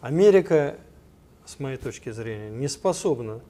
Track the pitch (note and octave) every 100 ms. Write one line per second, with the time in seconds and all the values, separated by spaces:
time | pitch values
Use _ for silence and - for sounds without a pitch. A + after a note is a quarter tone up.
0 | B2 D#3 G#3 F#3+ F3+ D#3+ C#3+ - - -
1 | _ _ _ _ - - C#3 C3 B2 A2+
2 | - A2 A2+ G#2+ G#2+ A2 C#3 - F#3+ F3
3 | G3 B2+ A2+ A2